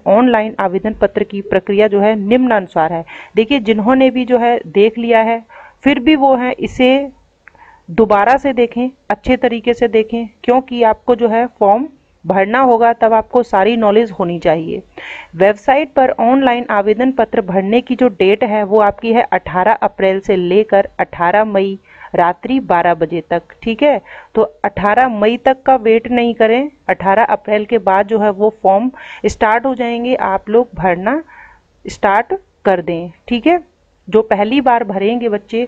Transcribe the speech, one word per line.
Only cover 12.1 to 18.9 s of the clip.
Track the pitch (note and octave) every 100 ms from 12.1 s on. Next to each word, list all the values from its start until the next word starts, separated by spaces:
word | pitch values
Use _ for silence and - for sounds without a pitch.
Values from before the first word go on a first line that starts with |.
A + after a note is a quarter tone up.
| _
भरना | E3 F#3+ G3 B3
होगा, | C4 A3+ A#3
तब | A#3 A3+
आपको | A3 G#3+ B3
सारी | A#3 G3 G3 A#3
नॉलेज | G#3 G#3+ A3+
होनी | F#3 F3 E3+
चाहिए। | E3+ D#3+ D#3+ F#3+ - - - - - D#3+
वेबसाइट | G3 G#3 - C4+ D#4
पर | - B3+
ऑनलाइन | - A#3 C4+ C4 A#3+ A#3+
आवेदन | G#3 G3+ G#3+ C4
पत्र | C4 A3 A#3
भरने | F#3 F#3 G3 A#3
की | B3+ B3
जो | B3
डेट | F#3 F#3+ G#3
है | A#3 G#3+
वो | G3+ G#3+
आपकी | G3+